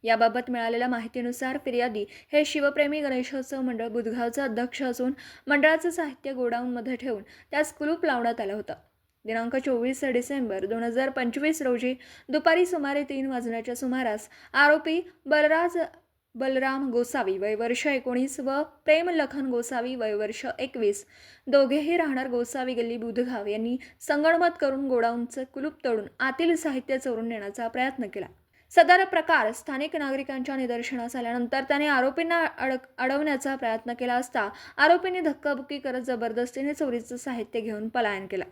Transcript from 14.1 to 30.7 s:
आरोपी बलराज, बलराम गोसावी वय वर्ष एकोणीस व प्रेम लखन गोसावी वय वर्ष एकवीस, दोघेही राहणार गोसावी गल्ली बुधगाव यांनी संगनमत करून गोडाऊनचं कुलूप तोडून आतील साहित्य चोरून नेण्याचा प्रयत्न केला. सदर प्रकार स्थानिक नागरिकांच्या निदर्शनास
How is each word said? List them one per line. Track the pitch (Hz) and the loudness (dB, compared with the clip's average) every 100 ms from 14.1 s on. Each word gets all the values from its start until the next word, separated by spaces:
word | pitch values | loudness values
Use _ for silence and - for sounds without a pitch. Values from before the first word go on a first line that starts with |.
| 208 - - - | -4 -8 -20 -4
आरोपी | 269 285 302 311 320 349 _ 277 | 4 6 6 4 -2 -4 _ 2
बलराज, | 302 302 320 349 339 320 - _ _ _ | 4 6 4 2 0 -4 -6 _ _ _
बलराम | 226 269 262 262 269 277 | -4 0 2 0 0 0
गोसावी | 240 240 277 196 190 | 0 0 0 -2 -2
वय | 202 | -2
वर्ष | 214 233 240 302 | -2 0 0 0
एकोणीस | 269 254 247 269 277 | 0 0 -2 -2 -2
व | 269 269 302 - | -4 -2 -4 -6
प्रेम | - 311 349 | 4 4 4
लखन | 330 269 269 269 | 0 0 -2 -2
गोसावी | 240 240 254 240 | -2 -2 -4 -4
वय | 254 220 | -4 -2
वर्ष | 208 214 226 262 - | -2 -4 -6 -8 -6
एकवीस, | 269 254 214 202 - - - - - | -6 0 0 0 -6 -20 -20 -18 2
दोघेही | 277 269 285 302 349 | 4 6 2 2 2
राहणार | 311 262 262 | 2 0 -2
गोसावी | 240 240 277 254 | -2 -2 -4 -4
गल्ली | 240 233 233 | -2 -2 -4
बुधगाव | 233 226 247 247 208 | -4 -2 -2 -2 -4
यांनी | 214 226 254 - _ | -2 -2 -4 -6 _
संगनमत | - 294 311 339 349 339 | -2 2 4 6 4 2
करून | 285 269 277 | -2 0 0
गोडाऊनचं | 254 233 240 240 - | 2 2 0 -4 -6
कुलूप | 262 - 294 302 | -10 -6 -6 -4
तोडून | - 226 202 _ | -2 -2 -4 _
आतील | 262 269 339 330 | -2 2 2 2
साहित्य | 330 262 254 262 | 0 -4 -2 -4
चोरून | 269 226 226 | -2 -4 -4
नेण्याचा | 226 202 202 226 | -6 -8 -6 -6
प्रयत्न | 247 262 262 214 | -2 -2 -2 -8
केला. | 208 185 - _ _ _ | -6 -10 -14 _ _ _
सदर | - 339 359 | 6 8 8
प्रकार | 381 370 311 320 214 | 6 2 4 4 4
स्थानिक | 240 - 269 302 320 | -2 -6 -4 -4 -2
नागरिकांच्या | 277 269 269 269 254 269 | -2 -4 -4 -6 -4 -4
निदर्शनास | 254 | -2